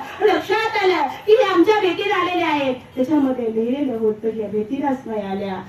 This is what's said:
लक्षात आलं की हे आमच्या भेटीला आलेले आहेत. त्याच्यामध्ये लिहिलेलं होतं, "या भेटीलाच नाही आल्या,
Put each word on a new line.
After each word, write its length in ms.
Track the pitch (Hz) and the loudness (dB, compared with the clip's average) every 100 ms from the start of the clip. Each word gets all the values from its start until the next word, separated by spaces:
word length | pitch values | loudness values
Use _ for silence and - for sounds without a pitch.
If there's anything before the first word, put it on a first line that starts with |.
| - - | -4 0
लक्षात 640 | 415 339 - 427 440 440 | 2 2 0 -2 0 0
आलं 240 | 381 339 269 - - | 2 2 0 -2 4
की 60 | |
हे 100 | 453 | 4
आमच्या 380 | 392 359 359 427 | 6 4 4 4
भेटीला 340 | 381 339 403 | 2 0 -2
आलेले 300 | 381 359 349 | 0 0 0
आहेत. 300 | 330 294 269 | 0 0 0
त्याच्यामध्ये 800 | 247 - 262 254 302 262 247 226 | -4 -6 -4 0 2 2 0 -2
लिहिलेलं 440 | 220 226 277 269 226 | -2 0 0 -2 0
होतं, 380 | 220 214 226 220 | 0 -2 -4 -4
"या 120 | 208 | -4
भेटीलाच 540 | 208 214 277 285 254 226 | -4 -4 -2 -2 -4 -4
नाही 160 | 214 | -6
आल्या, 400 | 196 196 196 190 | -4 -6 -6 -8